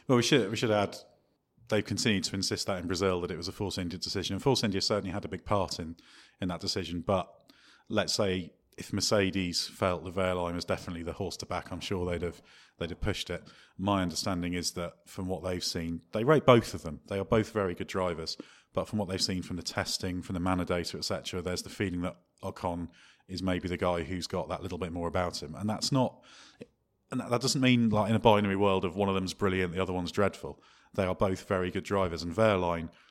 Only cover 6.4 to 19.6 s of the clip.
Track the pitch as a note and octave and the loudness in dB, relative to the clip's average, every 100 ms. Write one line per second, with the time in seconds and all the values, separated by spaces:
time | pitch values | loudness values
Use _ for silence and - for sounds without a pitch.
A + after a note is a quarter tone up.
6.4 | F#2 F2 F#2+ G2+ E2 F2 E2 F#2+ E2+ - | -6 -4 -4 -4 -4 -4 0 0 0 -12
7.4 | _ _ - _ - G#2+ E2+ - G2+ F#2 | _ _ -20 _ -2 0 0 0 0 0
8.4 | E2+ _ _ - - G2+ - G#2+ F#2+ F#2+ | -4 _ _ -14 -6 -2 2 4 4 2
9.4 | F2+ E2 - - G2 F2 F#2 F2 F#2 F2+ | 0 -2 -4 -2 0 0 -4 -2 0 0
10.4 | E2+ F2 - F#2 - E2+ E2 D#2+ F#2 - | -2 -4 -4 -4 -4 -8 -8 -6 -6 -8
11.4 | - F2+ - F2+ - F#2+ F2+ E2+ E2+ D#2+ | -8 -8 -8 -10 -6 -4 -2 -2 -6 -8
12.4 | - - - - E2+ F2+ A2 F#2 - F2 | -20 -20 -18 -10 -8 -4 -4 -4 -6 -10
13.4 | - - - - F#2+ G2 F2+ E2 G#2+ F2+ | -10 -20 -18 -4 0 0 0 -2 -4 -2
14.4 | F2 F2+ E2 - E2+ - - - F#2 F#2 | -2 -4 -4 -6 -8 -10 -16 -8 -6 -4
15.4 | F#2 F2+ - F2+ E2 E2 - G#2+ A#2+ D3+ | -4 -4 -4 -4 -4 -6 -6 -2 4 4
16.4 | - A#2+ - F#2 D#2+ C#2+ - G2 G2 A#2 | 8 6 6 -6 -8 -10 -6 -4 2 2
17.4 | G2+ G#2+ F#2+ F2 - F#2+ F#2 D#2 D#2+ - | 2 0 0 -2 -4 -2 -2 -2 -6 -10
18.4 | - - _ - E2 G#2+ F#2 F#2+ - F#2 | -14 -20 _ -4 -2 0 0 0 0 -2
19.4 | E2 F2+ | -4 -6